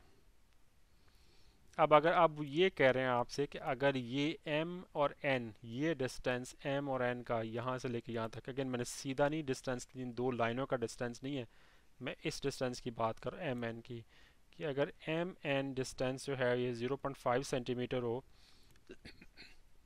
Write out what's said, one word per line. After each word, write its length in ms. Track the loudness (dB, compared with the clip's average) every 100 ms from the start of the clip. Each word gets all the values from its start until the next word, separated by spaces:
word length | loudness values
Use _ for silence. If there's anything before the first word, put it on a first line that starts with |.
| -14 -20 -20 -20 -20 -20 -20 -20 -20 -20 -20 -20 -20 -20 -20 -20 -6 2
अब 160 | 8
अगर 200 | 8 8
आप 240 | 6 6 4
ये 280 | -2 2 2
कह 220 | 6 6
रहे 120 | 6
हैं 60 | 4
आपसे 380 | 2 0 -2 -4
कि 100 | -4
अगर 400 | -4 2 2 2
ये 420 | 0 -2 -2 -2 -2
एम 380 | -2 -2 -6 -6 0
और 200 | 0 0 0
एन, 280 | 0 -2 -10
ये 320 | -8 -2 0 0
distance 600 | -2 -2 -2 -2 -4 -8 -4
एम 240 | -2 0
और 140 | 0
एन 200 | 0 -2
का 180 | -2 -2
यहाँ 360 | -2 -4 -4 -4
से 120 | -2
लेके 220 | -4 -4
यहाँ 180 | -4 -4
तक, 160 | -6 -8
again 200 | -4 -2
मैंने 200 | -2 -4
सीधा 440 | -6 -4 2 2
नहीं 140 | 2
distance, 440 | -2 -2 -2 -4 -6 -8
इन 180 | -6
दो 180 | -2 0
लाइनों 340 | 2 2 0 0
का 120 | 0
distance 460 | -2 -2 -6 -4
नहीं 120 | -6 -6
है, 120 | -6 -12 -20 -20 -20 -10
मैं 160 | -8 -6 -6
इस 180 | -2
distance 360 | -4 -2 -2 -4
की 120 | -6
बात 260 | 0 -2 -2
कर 180 | -6 -4
एम 240 | -4 -2 -4
एन 160 | -6
की, 240 | -10 -14 -14 -20 -20 -20 -20
कि 100 | -8
अगर 300 | -2 0 0 -2 -4
एम 260 | -2 -2 -4 0
एन 280 | 0 0
distance 520 | -2 -4 -2 -2 -2 -4
जो 100 | 0
है 260 | 2 4
ये 120 | 2
zero 220 | 0 -2 -2
point 220 | -4 -2
five 260 | 2 2
centimeter 580 | 2 -2 0 -2 0 0
हो 240 | 0 -4 -6 -20 -20 -20 -20 -20 -20 -18 -18 -20 -20 -20 -20 -20 -20 -20